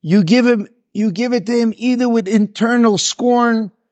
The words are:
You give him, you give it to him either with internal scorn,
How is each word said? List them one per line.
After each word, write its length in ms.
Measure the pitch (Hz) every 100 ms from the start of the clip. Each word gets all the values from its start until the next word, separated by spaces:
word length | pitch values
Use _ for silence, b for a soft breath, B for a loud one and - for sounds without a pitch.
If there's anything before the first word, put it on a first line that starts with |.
You 200 | 156 196
give 240 | 165 247 240
him, 220 | 233 202 _ _
you 160 | 196 220
give 220 | 175 247
it 140 | 240 196
to 120 | 240
him 160 | 233 202
either 320 | 240 247 247
with 200 | 233 190
internal 680 | 214 202 - 226 240 233 196
scorn, 760 | - - 247 240 240 226 208 _ _